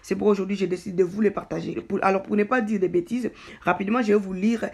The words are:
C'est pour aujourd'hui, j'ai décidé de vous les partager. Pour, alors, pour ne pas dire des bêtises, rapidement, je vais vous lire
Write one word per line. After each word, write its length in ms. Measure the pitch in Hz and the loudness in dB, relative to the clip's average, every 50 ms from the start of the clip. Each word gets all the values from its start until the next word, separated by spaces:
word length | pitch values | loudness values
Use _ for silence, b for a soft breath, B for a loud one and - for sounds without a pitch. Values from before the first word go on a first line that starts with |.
C'est 140 | B - 190 | B -6 -4
pour 120 | 196 202 | 0 2
aujourd'hui, 280 | 214 202 196 185 190 202 | 2 2 2 0 -4 -2
j'ai 100 | 190 190 | -2 -2
décidé 380 | 175 180 180 - 202 175 185 185 | -2 -2 -6 -6 -6 2 2 2
de 0 | |
vous 180 | 170 190 214 | 2 2 0
les 80 | 214 202 | 0 2
partager. 440 | 202 - - - 160 165 170 165 170 | 0 -2 -8 -6 -8 -6 -6 -6 -8
Pour, 240 | - - - 196 190 - | -8 -6 -4 -4 0 2
alors, 200 | 190 190 190 190 | 2 2 2 0
pour 120 | - 208 | 0 0
ne 80 | 208 208 | 0 2
pas 180 | 208 254 254 | 2 0 0
dire 180 | 214 214 214 190 | 0 0 0 0
des 100 | 185 175 | 0 2
bêtises, 400 | 180 175 170 - 233 254 226 - B B B B B B | 2 0 0 0 -6 -4 -4 -6 B B B B B B
rapidement, 400 | - 170 190 208 196 202 233 254 | 0 0 0 0 0 0 0 0
je 120 | 226 208 202 | 4 4 2
vais 60 | 214 | 2
vous 140 | 190 190 185 | 2 -2 -4
lire 340 | 180 202 226 233 220 208 - | 0 0 0 2 0 -4 -8